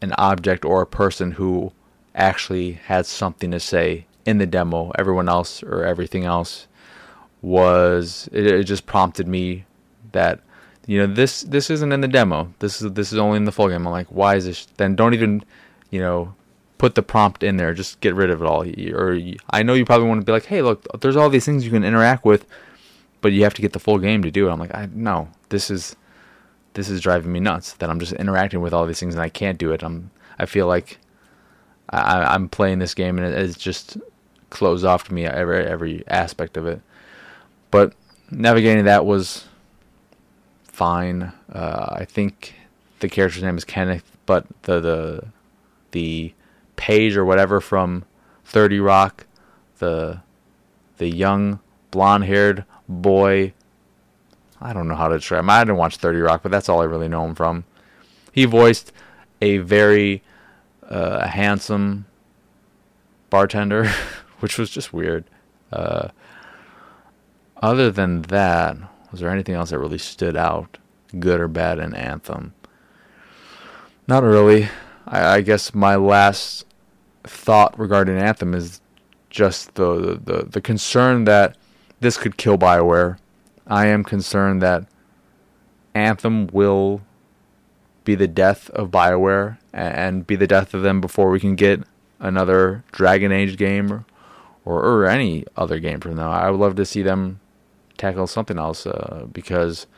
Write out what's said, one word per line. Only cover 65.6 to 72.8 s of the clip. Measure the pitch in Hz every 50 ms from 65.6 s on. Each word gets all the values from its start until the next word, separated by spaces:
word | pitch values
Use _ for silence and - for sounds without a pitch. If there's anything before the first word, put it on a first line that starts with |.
| _ _
Uh, | - - - 50 50 - - - - _ _ - - - - - - - - _ _ - - - _ _ _ _ _ _ _ _ _ _ _ _ _ -
other | 113 110 120 131 131 117
than | 95 98 95 90 87 85 78
that, | 87 95 101 98 92 85 85 82 78 - - - - - _ _ _
was | 101 90
there | 87 85
anything | 92 98 92 - 90
else | 85 85 78
that | 80 65
really | 69 76 78 90
stood | - - - - 92 85 80
out, | 80 82 80 82 82 82 - - - _ _ _ _ _ _ - 90
good | 87 90 87 85
or | 85 85
bad, | 80 85 82 82 85 80
in | 80 80 -
Anthem? | - - - - - - - - - - - - _ - - _ _